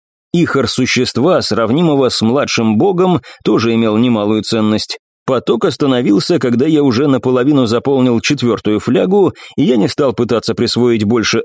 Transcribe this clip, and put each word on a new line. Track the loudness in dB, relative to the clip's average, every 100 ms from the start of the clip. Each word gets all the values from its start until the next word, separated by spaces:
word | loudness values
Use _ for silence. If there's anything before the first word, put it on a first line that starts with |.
| _ _ -4
Ихор | -2 0 0 -2
существа, | -2 -2 -2 -2 0 0 0
сравнимого | 0 -2 0 0 2 2 0
с | 0
младшим | 0 0 -2 -2 0 2
богом, | 0 2 0 0 -4 -6
тоже | -2 0 0
имел | 0 0 0
немалую | 0 0 0 -2
ценность. | -2 -2 0 -2 -4 -10 _ _ -4
Поток | -2 -2 -2 -2
остановился, | 0 0 0 0 0 0 0
когда | 0 0 2
я | 2
уже | 2 2 0
наполовину | 0 0 0 2 2 2
заполнил | 0 0 0 2 0
четвертую | -2 -2 -2 -2 -2 -2
флягу, | 0 0 2 2 2 -2 -12 -2
и |
я | 0 2
не | 0
стал | 0 -2
пытаться | 0 -2 -2 -2
присвоить | -2 -2 2 2 2
больше | 0 0 0 -2